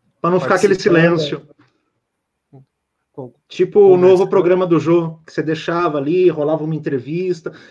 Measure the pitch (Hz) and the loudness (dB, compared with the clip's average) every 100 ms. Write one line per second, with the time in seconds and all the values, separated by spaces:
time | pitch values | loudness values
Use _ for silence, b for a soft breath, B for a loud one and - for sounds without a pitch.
0 | _ _ 170 180 131 185 202 190 202 170 | _ _ -4 -2 -2 0 0 0 2 2
1 | 170 165 147 160 - _ _ _ _ _ | 2 0 -4 -8 -14 _ _ _ _ _
2 | _ _ _ _ _ 135 135 _ _ _ | _ _ _ _ _ -20 _ _ _ _
3 | _ - 123 _ _ - 180 208 196 180 | _ -18 -18 _ _ -4 0 4 6 6
4 | 185 185 190 196 170 185 180 160 160 175 | 6 4 2 0 2 0 0 0 0 0
5 | 165 - - - 151 156 - 170 175 147 | -2 -10 -14 -8 -6 -6 -6 -4 -4 -4
6 | 139 185 180 151 147 156 156 156 160 135 | -2 2 0 0 -4 -4 -4 -6 -6 -8
7 | 131 170 185 175 160 B B | -6 -8 -6 -8 -10 B B